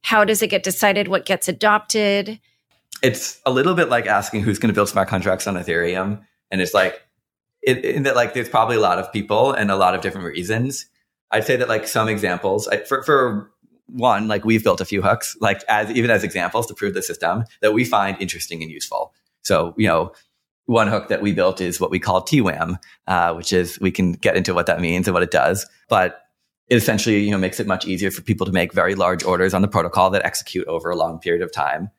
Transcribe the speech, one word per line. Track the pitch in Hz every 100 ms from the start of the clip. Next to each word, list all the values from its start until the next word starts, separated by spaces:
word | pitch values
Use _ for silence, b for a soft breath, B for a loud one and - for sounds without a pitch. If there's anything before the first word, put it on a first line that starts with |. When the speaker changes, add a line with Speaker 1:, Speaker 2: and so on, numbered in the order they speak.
Speaker 1:
How | - 220
does | 208 214
it | 214
get | 196
decided | 190 185 208 196 190
what | 190
gets | - 185 -
adopted? | 170 214 208 - 214 208 202 196 220 _ _ _ _ _ -
Speaker 2:
It's | 131 123 - -
a | 135
little | 127 160
bit | 180 139
like | 120 104
asking | 104 101 -
who's | 107 101
gonna | 113
build | 101 101
smart | 98 92
contracts | 95 95 92 -
on |
Ethereum. | 92 87 85 85 92 95 104 b b _
And | 95
it's | 90
like, | 98 - - _ _ _ _ _ _
it, | 131 127
in | 131 135
that, | 135
like, | 120 117
there's | 127 117
probably | 120 113 113
a |
lot | 98 90
of | 90
people | 107 98 104 127
and | 110 101
a |
lot | 98 92
of | 92
different | 95 95 87
reasons. | 76 90 110 131 135 - _ _ _ _
I'd | 113
say | 113 127
that, | 117
like, | 110 -
some | 120 110
examples, | 104 98 90 98 101 -
I, | 101
for, | - 135
for | - 143 123 104 - _ _ _ _
one, | 127 123 101 110
like, | 104
we've | 113 110
built | 107 87
a |
few | 92 101
hooks, | 110 107 - -
like, | 110 98 -
as, | 107 107
even | 120 120
as | 107
examples | 101 95 87 110 120
to |
prove | - 101
the | 92
system | - 85 85 98 117 b
that | 107
we | 107
find | 120 110 98 95
interesting | 92 87 - 82
and | 80
useful. | 76 - - - _ _ _
So, | - 87 85
you | - 107
know, | 82 80 b b _ _ _ -
one | 113 107
hook | 107 -
that | 104
we | 104
built | 98 92 95
is | 92 87
what | -
we | 90
call | 104 92
T | - 147
wam, | 98 73 82 87 b b -
uh, | 90 85
which | 82 -
is, | 92 90 -
we | 95
can | 90 90
get | 85 104 92
into | 92
what | 87 87
that | 85
means | 87 90 95
and |
what | 87
it | 87
does, | 78 67 98 - b _
but | 104 90 - _ _ _ _ _
it |
essentially, | 120 - 107 117 104
you | 104
know, | 101
makes | 95 -
it | 104
much | 92
easier | - 90 95
for | -
people | - 90
to | 95
make | 90 90
very | - 90
large | 95 90 90
orders | - 90 95
on | 92
the | 101
protocol | 98 85 98 92
that | 98
execute | - - - 92 -
over | 82 82
a |
long | 87 82 82
period | 87 85
of | 87
time. | - 71 76 101